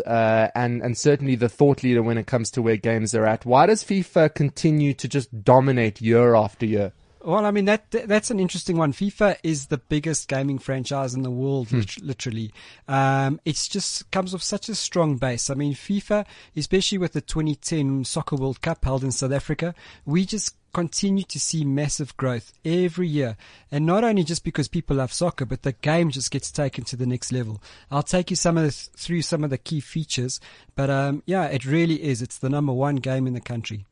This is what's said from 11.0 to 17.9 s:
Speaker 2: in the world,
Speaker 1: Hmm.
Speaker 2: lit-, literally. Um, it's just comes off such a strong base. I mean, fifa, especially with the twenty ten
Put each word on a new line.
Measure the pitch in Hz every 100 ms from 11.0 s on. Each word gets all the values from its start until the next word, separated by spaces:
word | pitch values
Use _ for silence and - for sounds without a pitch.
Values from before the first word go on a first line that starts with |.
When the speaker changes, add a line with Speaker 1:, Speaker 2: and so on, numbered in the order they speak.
| 135
Speaker 2:
in | 123
the | 127
world, | 123 135 139 113
Speaker 1:
Hmm. | 123
Speaker 2:
lit-, | 98 -
literally. | 147 131 131 110 110 - - - -
Um, | 135 135 135 135 151
it's | - - -
just | 202 - - -
comes | 190 185
off | 185
such | - 208 -
a | 202
strong | - 180 160 131
base. | 131 117 -
I | 131
mean, | 147
fifa, | 135 - 202 - 208 202 - - -
especially | 143 190 - 196
with | 170
the | 151
twenty | - 160 156 147
ten | - 165 139